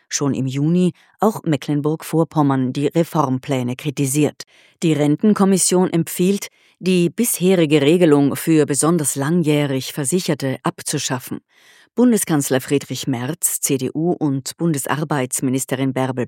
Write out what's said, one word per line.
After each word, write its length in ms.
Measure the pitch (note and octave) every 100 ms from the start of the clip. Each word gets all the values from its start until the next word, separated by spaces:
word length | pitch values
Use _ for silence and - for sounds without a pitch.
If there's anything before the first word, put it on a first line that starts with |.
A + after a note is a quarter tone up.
| _
schon 240 | - C#3+
im 140 | G#2 C3
Juni 460 | C3+ D3+ F3 F3+ - _ _
auch 240 | G#3+ -
Mecklenburg-Vorpommern 1300 | E3+ C#3+ - D3 D3+ D#3+ - D#3+ D#3+ D#3+ C#3+ C3+ B2+
die 140 | C#3+ C#3+
Reformpläne 880 | E3 E3 D#3+ C3+ B2+ D3 C3 A#2+ B2
kritisiert. 680 | D3+ C#3 C3+ D3 C#3+ - - _ _ _
Die 120 | D#3+
Rentenkommission 960 | D3 D3 D3 G#3+ G3+ G3 F#3 - F3+ F3+
empfiehlt, 560 | E3+ - - F3+ G3 - _ _ _
die 300 | F3+ F3+ E3+
bisherige 720 | - A#3+ - F3+ F#3 D3+ D3
Regelung 540 | C#3 F3 E3+ C#3+ C#3 B2+
für 300 | E3+ D#3 D3
besonders 500 | C#3 D3+ F3 C#3 C#3
langjährig 800 | C#3 F3 D3+ D3 C#3+ C3 -
Versicherte 640 | - C#3 F#3 - C#3 C3+ C3
abzuschaffen. 800 | - - - D3 - C3 - - - _ _ _ _ -
Bundeskanzler 640 | B3 G#3+ - D3+ - B2+
Friedrich 460 | - C#3+ - C3 -
Merz, 540 | A#2+ B2 E3+ - -
C 180 | - C3
D 140 | B2+
U, 200 | D3+ E3+
und 440 | - D3+ C3+ - -
Bundesarbeitsministerin 1400 | E3+ C#3 - C#3+ D#3 D3 B2+ - C3+ C3 - C3 C3+
Bärbel 320 | C3 C3 B2+